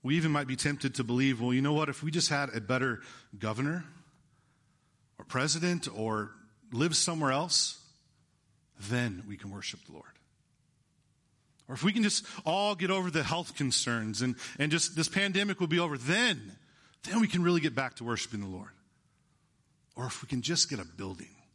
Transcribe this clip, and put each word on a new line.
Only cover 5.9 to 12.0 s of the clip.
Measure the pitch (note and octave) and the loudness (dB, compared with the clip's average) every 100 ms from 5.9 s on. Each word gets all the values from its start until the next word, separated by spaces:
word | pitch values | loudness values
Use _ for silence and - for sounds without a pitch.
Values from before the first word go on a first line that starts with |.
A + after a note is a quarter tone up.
| G2+ | -4
or | A2 G#2+ G2+ - - _ - | -2 -2 -4 -10 -20 _ -10
live | A#2 D#3+ D#3+ | 0 2 2
somewhere | - E3 C#3+ | 0 0 2
else, | C3+ E3+ - - - - _ _ _ _ _ _ _ _ - | 2 2 2 0 -4 -18 _ _ _ _ _ _ _ _ -16
then | G2+ B2 A#2+ F2+ G2+ | -4 0 0 -4 -12
we | G2 | -12
can | G2 | -12
worship | G2 - E2+ - | -10 -10 -12 -18
the | |
Lord." | D2+ - - _ _ _ _ _ _ _ _ _ _ _ _ _ _ - | -20 -20 -20 _ _ _ _ _ _ _ _ _ _ _ _ _ _ -12
Or | C3 | 0
if | |
we | F3 | 2
can | G#3+ | 4